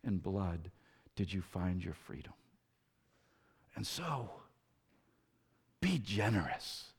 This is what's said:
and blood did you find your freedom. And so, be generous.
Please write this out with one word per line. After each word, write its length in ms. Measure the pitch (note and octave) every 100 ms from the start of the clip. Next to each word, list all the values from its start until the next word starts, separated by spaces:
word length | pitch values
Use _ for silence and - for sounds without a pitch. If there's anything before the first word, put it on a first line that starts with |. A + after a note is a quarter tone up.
and 180 | B2 F#2+
blood 500 | G2 G2 F#2 E2+ E2+ - - _ - -
did 160 | F2+
you 100 | F#2+
find 400 | - F#2 F2+ F2+
your 100 | F2
freedom. 400 | D#2+ - - - - _ _ _ _ _ _ _ _ _ _ _ _ _ -
And 120 | -
so, 560 | - E3+ C#3 A2+ - - _ _ _ _ _ _ _ _ _ _ _ _ _
be 200 | F#3 E3+
generous. 920 | G2 G2+ A2 G#2 D2+ - - - -